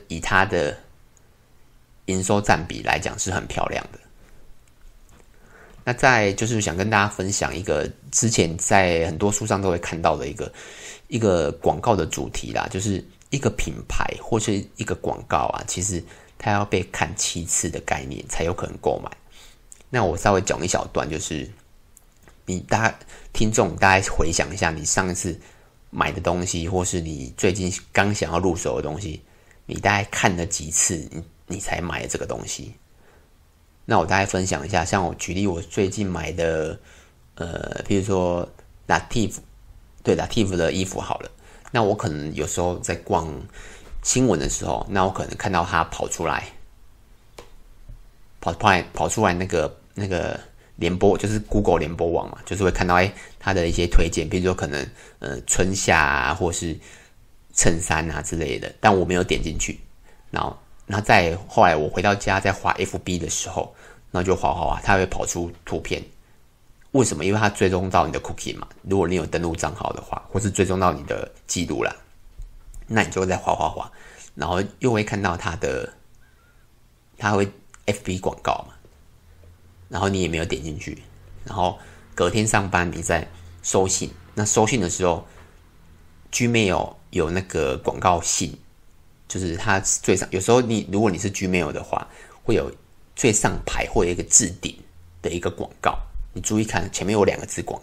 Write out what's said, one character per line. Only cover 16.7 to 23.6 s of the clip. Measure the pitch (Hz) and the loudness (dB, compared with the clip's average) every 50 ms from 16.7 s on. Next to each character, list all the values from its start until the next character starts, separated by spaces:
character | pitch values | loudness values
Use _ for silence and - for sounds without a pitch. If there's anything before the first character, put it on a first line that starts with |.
| - 95 87 | 0 -2 -2
看 | - - - - 85 87 | -4 -4 -4 -4 -4 -2
七 | - - - - 87 82 | -4 -4 -4 -2 -4 -4
次 | 85 - - - 85 | -2 -2 -2 -2 -2
的 | 78 - | -4 -6
概 | - - - 78 - | -4 -4 -4 -4 -4
念 | 69 - 52 - - | -8 -10 -10 -10 -8
才 | - - 82 | -4 -2 -2
有 | 82 | -2
可 | 90 - - | -2 -4 -6
能 | - 85 82 | -8 -10 -4
购 | - - - 50 - | -2 -2 -2 -2 -4
买。 | - - - - - - - - - - - - - - - - - | -10 -14 -16 -20 -20 -20 -20 -20 -20 -20 -20 -20 -20 -20 -20 -12 -4
那 | - 123 107 | -2 0 0
我 | 90 85 82 | 0 0 2
稍 | - 107 101 | 4 4 4
微 | 95 | 4
讲 | 95 - - 60 76 | 4 0 -2 -2 0
一 | 87 | 0
小 | - - - - | 0 -2 -2 -2
段， | - - 64 65 | -4 -4 -4 -4
就 | 78 73 | -6 -6
是 | - - 82 76 64 - 104 - - _ - - _ _ - - - _ _ _ - - - - _ | -6 -6 -6 -6 -6 -8 -12 -18 -20 _ -20 -20 _ _ -20 -20 -20 _ _ _ -20 -20 -20 -16 _
你 | - 92 90 | -6 -6 -6
大 | - - 117 104 113 110 | -2 -2 0 2 2 0
家， | - - - - - - - - | 0 -2 -8 -20 -20 -20 -18 -6
听 | - - 113 110 | 0 2 2 4
众 | 113 - | 4 4